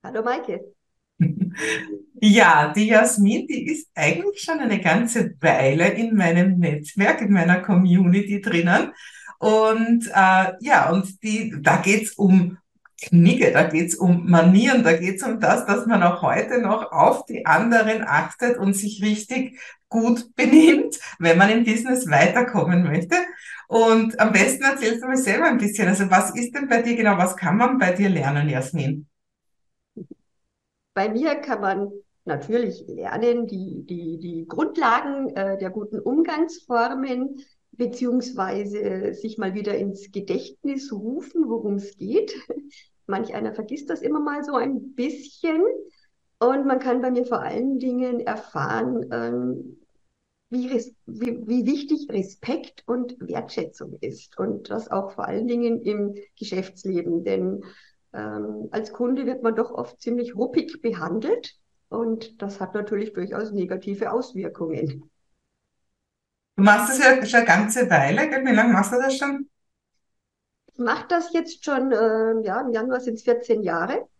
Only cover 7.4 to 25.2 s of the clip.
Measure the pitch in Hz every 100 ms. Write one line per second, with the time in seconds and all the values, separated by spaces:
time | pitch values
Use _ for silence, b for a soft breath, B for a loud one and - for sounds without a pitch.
7.4 | 165 180 180 180 185 180 180 190 202 202
8.4 | - 175 170 190 - B B B B B
9.4 | 214 220 220 220 226 233 - - 190 190
10.4 | 185 - 247 208 143 180 190 - 214 214
11.4 | - 151 147 175 185 214 - - 202 185
12.4 | 175 - _ _ _ _ - 170 170 -
13.4 | 170 143 165 160 175 - 185 175 - 170
14.4 | 170 196 269 254 165 165 180 190 240 220
15.4 | 175 226 - 202 220 214 175 175 151 127
16.4 | - 247 220 220 - 160 - - - -
17.4 | - 160 233 233 214 220 - 143 165 -
18.4 | 247 247 196 196 208 - 208 208 - 254
19.4 | 262 B B B _ 226 226 233 - -
20.4 | 294 320 320 - - - B B 170 170
21.4 | 202 226 226 226 254 254 - 240 - 247
22.4 | 247 208 147 175 170 160 175 349 359 B
23.4 | B B B 226 226 226 220 - 220 190
24.4 | 196 - 277 269 220 233 254 262